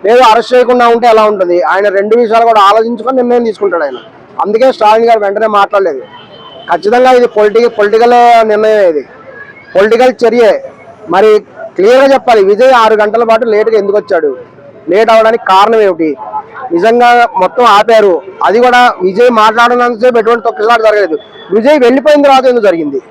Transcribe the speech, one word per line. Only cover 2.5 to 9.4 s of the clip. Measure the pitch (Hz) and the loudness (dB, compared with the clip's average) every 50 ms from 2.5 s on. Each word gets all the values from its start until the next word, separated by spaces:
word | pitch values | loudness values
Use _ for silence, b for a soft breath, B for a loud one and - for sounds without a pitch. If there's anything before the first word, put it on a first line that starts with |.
| 226 214 | 2 2
ఆలోచించుకొని | 196 196 208 226 226 233 240 214 214 247 269 | 2 2 2 2 0 -2 -6 -8 -6 -4 -4
నిర్ణయం | 254 247 240 240 240 240 | -2 -2 0 -2 -2 -2
తీసుకుంటాడు | 226 202 - 208 196 175 165 156 | -4 -6 -4 -6 -4 -4 -4 -6
ఆయన. | 139 127 117 - - - - - - - - | -6 -8 -12 -18 -20 -20 -20 -20 -18 -10 -8
అందుకే | - 190 214 220 254 262 | -6 -4 -2 0 0 0
స్టాలిన్ | 240 - 220 208 214 226 233 | 0 0 0 0 2 2 2
గారు | 233 226 220 | 0 0 0
వెంటనే | 208 196 202 208 220 | -2 -4 -4 -4 -4
మాట్లాడలేదు. | 220 208 202 202 196 - 202 196 170 143 131 - - - - - - - - - - - - - - | -2 0 -2 -2 0 -2 -4 -2 -4 -6 -8 -14 -16 -20 -20 -20 -20 -20 -20 -20 -20 -20 -20 -8 -6
ఖచ్చితంగా | 175 165 180 208 226 247 254 254 | -6 -4 -2 -2 0 2 2 2
ఇది | 254 247 240 | 2 2 0
పొలిటి-, | 233 - 214 214 214 202 226 240 233 | 0 0 0 0 0 0 0 0 0
పొలిటికల్ | 226 214 202 208 214 220 233 240 240 240 240 240 233 226 220 | -2 -2 -2 0 0 0 2 2 2 4 4 4 4 2 2
నిర్ణయం, | 220 214 208 220 220 220 214 | 0 -2 0 0 0 0 2
ఇది | 196 175 160 147 127 - - - - - - - | 0 0 -2 -4 -8 -10 -20 -20 -20 -20 -20 -20